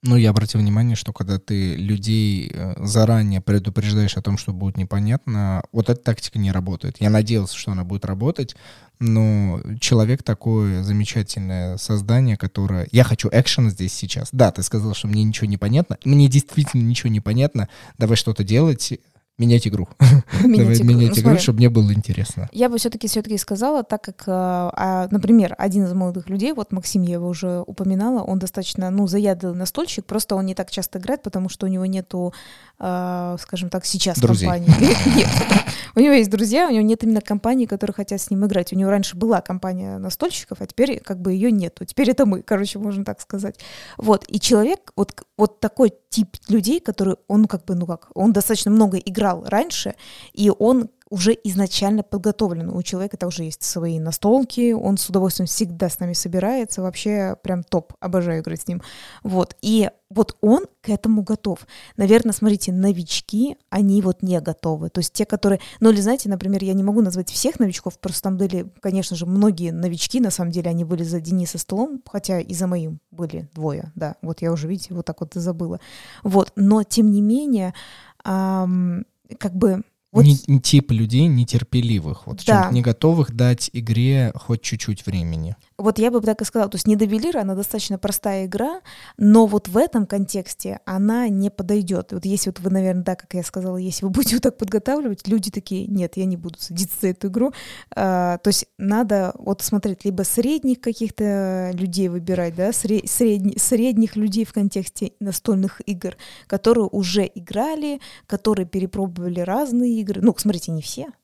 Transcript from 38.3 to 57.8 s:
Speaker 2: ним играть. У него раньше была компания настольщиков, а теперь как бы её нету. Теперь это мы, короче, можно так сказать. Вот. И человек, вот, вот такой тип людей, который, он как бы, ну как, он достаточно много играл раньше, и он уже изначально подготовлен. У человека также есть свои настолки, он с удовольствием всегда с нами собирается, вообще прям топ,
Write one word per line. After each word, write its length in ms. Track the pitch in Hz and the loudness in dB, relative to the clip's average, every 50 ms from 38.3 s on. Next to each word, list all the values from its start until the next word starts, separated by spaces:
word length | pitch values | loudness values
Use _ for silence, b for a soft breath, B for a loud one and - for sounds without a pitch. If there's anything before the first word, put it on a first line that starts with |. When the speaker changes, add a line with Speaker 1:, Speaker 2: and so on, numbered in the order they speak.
Speaker 2:
ним 140 | 208 190 202 | -2 0 0
играть. 260 | 208 202 190 175 - - | 2 2 0 -2 0 0
У 40 | |
него 140 | 185 190 190 | 0 2 2
раньше 260 | 202 202 196 - - | 2 2 0 -2 -4
была 240 | 180 208 226 226 180 | -2 0 2 2 2
компания 580 | - - 185 185 180 185 185 180 185 196 196 190 | 0 -2 -8 -6 -4 -6 -6 -6 -8 -8 -8 -8
настольщиков, 600 | 190 185 180 - - 359 349 - - _ - - | -8 -8 -6 -4 -4 -4 -4 -6 -10 _ -12 -12
а 60 | 196 | -12
теперь 340 | 190 - - 240 277 269 - | -12 -2 0 0 0 0 -6
как 200 | _ - 202 180 | _ -10 -10 -6
бы 120 | 180 190 185 | -2 -2 -2
её 180 | 190 202 247 | 0 2 2
нету. 340 | 226 202 180 170 - - 185 | 2 2 0 -2 -6 -10 -16
Теперь 260 | - - - - 226 | -12 -2 0 2 2
это 160 | 254 254 277 | 4 4 2
мы, 160 | 208 190 185 - | 2 2 -2 -2
короче, 360 | - 226 190 202 196 - 196 | -2 -2 -2 -2 -4 -6 -8
можно 260 | 208 208 202 196 196 | -8 -6 -6 -6 -6
так 160 | 196 202 _ | -8 -8 _
сказать. 380 | - _ - 196 95 - - B B B B B B B B B | -12 _ -10 -8 -8 -8 -10 B B B B B B B B B
Вот. 260 | - 214 214 190 - - | 2 2 2 2 2 -4
И 100 | - 214 | -6 -2
человек, 520 | - - 247 208 214 262 370 - _ - - | 2 4 4 4 4 4 0 -2 _ -14 -4
вот, 260 | - 202 - - - - _ _ | -4 -4 -4 -4 -20 -20 _ _
вот 240 | - 214 208 - _ | 0 0 0 0 _
такой 320 | - 214 - - 262 214 - _ _ _ | -6 -6 2 4 2 2 2 _ _ _
тип 260 | - - 214 - _ - _ - | -2 -2 -2 -2 _ -20 _ 0
людей, 320 | 202 226 185 202 294 349 | 0 0 2 2 -2 -2
который, 360 | _ - 202 - 196 196 185 - _ _ | _ -6 -4 -2 -2 -2 -2 -4 _ _
он 180 | 202 208 214 | 2 4 4
как 180 | - - 180 - | 4 2 -4 -6
бы, 100 | - 190 | -4 -4
ну 120 | 175 175 | -4 -4
как, 220 | 170 175 165 _ _ - | -4 -8 -10 _ _ -4
он 180 | - 190 220 220 | 2 4 4 4
достаточно 380 | 202 202 - 226 208 - 208 | 4 2 2 0 0 2 4
много 280 | 208 220 220 202 180 185 | 6 6 6 6 4 -2
играл 460 | - - 185 208 214 202 180 165 - | -4 -4 -4 0 0 0 0 -2 -4
раньше, 480 | - 196 208 277 349 - - - - - B B B B B B B B | -2 0 0 0 0 -4 -6 -6 -8 -10 B B B B B B B B
и 180 | - 202 208 190 | 2 2 2 4
он 320 | - 208 226 262 254 226 220 _ _ _ _ | 4 4 4 4 2 2 -2 _ _ _ _
уже 240 | - 185 175 208 233 226 _ | -6 0 2 2 2 2 _
изначально 580 | 214 185 185 196 185 - - 202 196 208 214 202 | -6 -2 -2 -2 -2 -2 -2 0 0 0 0 -2
подготовлен. 640 | _ - 202 175 214 208 _ 226 196 175 165 165 170 | _ -6 -4 -2 -2 -2 _ -2 -2 -2 -4 -6 -6
У 120 | 190 180 175 | -6 -6 -6
человека 340 | - - 180 190 208 - | -6 -6 -6 -6 -6 -6
также 280 | - 180 175 170 - 165 | -6 -6 -6 -6 -6 -8
есть 180 | 160 156 - - | -10 -10 -8 -8
свои 360 | - - 180 165 170 165 160 | -8 -6 -4 -4 -4 -4 -4
настолки, 760 | 156 160 160 - - 202 226 262 269 240 - - 240 240 233 | -4 -6 -6 -2 2 4 4 4 2 0 -2 0 2 2 2
он 260 | - - 196 196 180 | 0 0 0 0 0
с 100 | - - | -2 0
удовольствием 380 | 180 190 185 190 175 - 185 | 0 0 0 0 0 -2 -4
всегда 420 | 165 - - 220 175 170 165 190 175 | -4 -2 -2 -4 -4 -2 -4 -4 -4
с 120 | - - | -2 -4
нами 120 | 180 175 175 | -6 -4 -4
собирается, 720 | - - 185 170 185 180 208 254 269 233 214 - - 185 | -4 -4 -2 -2 -2 0 0 0 -2 -4 -4 -6 -6 -6
вообще 520 | 185 180 - - 208 208 208 196 190 190 _ _ | -6 -6 -4 -4 -2 -2 -2 -2 -4 -4 _ _
прям 200 | - 185 180 170 | -4 -4 -4 -4
топ, 300 | _ - 180 | _ -4 -4